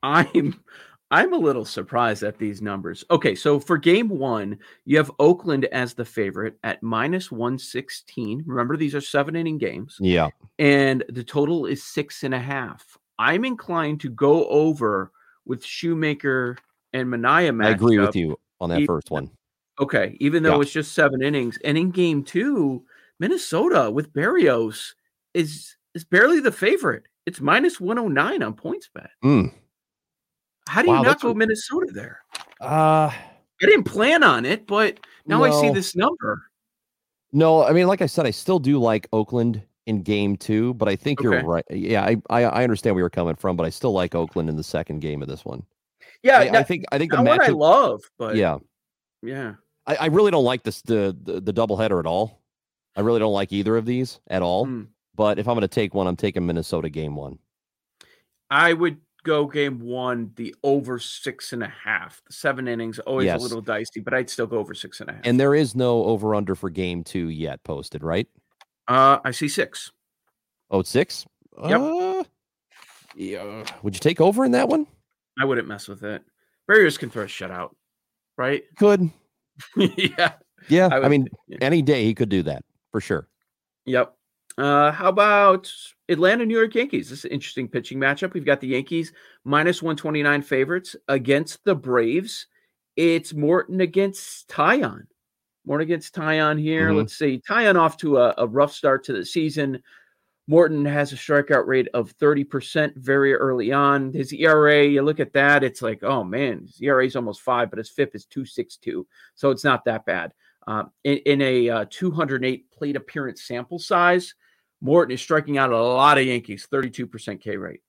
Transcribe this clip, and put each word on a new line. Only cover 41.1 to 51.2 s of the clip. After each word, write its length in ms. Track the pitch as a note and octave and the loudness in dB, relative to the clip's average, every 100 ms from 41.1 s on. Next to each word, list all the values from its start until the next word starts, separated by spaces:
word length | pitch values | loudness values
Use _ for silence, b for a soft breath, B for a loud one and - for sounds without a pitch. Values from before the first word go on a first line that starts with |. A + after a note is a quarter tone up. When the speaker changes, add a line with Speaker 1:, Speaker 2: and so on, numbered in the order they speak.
| C#3+ | -2
Speaker 2:
you're 140 | - A2 | 0 0
Speaker 1:
Okay. 100 | E2 | 0
Speaker 2:
right. 200 | E2+ - | -2 -2
Yeah, 340 | F#2 F2+ G#2+ | -6 -2 0
I, 140 | G2 A2+ - | 2 -2 0
I, 140 | A#2+ | 0
I 200 | A#2+ - | 2 2
understand 320 | B2 A2 A#2+ F#2 | 0 0 0 2
where 60 | |
you're 80 | F2 | 0
coming 260 | - E2+ D#2+ | 0 -2 -2
from, 200 | G2 F2 | -4 -2
but 80 | E2 | -2
I 40 | |
still 220 | - - | -2 -2
like 240 | F#2+ F2+ E2+ | 0 0 -2
Oakland 340 | E2 - D#2+ | -4 -2 -4
in 60 | D#2 | -4
the 80 | |
second 360 | D#2 E2+ E2 D2+ | -4 -6 -6 -6
game 220 | D2+ D2 | -6 -8
of 60 | C#2 | -8
this 160 | C2+ - | -12 -12
one. 180 | B1+ - _ _ _ b b | -14 -16 _ _ _ b b
Speaker 1:
Yeah, 140 | B3 C4 | 6 6
Speaker 2:
I, 80 | F#3+ | 8
I 20 | |
Speaker 1:
not, 180 | A3 - | 4 2
Speaker 2:
think, 180 | F3 - | -4 -4
I 60 | C#3 | -2
think 140 | D#3+ | 0
the 60 | D3+ | 2
Speaker 1:
not 80 | - | 4
what 160 | E4 | 6
I 80 | C#4 | 4
Speaker 2:
matchup 80 | E3 | 4
Speaker 1:
love, 440 | D#3 A3 - G#2+ - _ | 6 6 6 0 -10 _
but 180 | A2+ A2 | -4 0
Speaker 2:
Yeah. 220 | F#2 C#2+ _ _ _ _ _ _ | 0 0 _ _ _ _ _ _
Speaker 1:
yeah. 320 | - C3+ A#2+ G2+ _ _ - | -12 -10 -10 -12 _ _ -4
Speaker 2:
I, 80 | D3 | -2
I 100 | D#3+ | 2
really 240 | D#3+ G#3 | 4 4
don't 120 | E3+ | 4
like 200 | B2 B2 | 2 0
this, 180 | - - | -4 -8
the, 320 | - A2+ G2 F#2 | -2 0 0 -2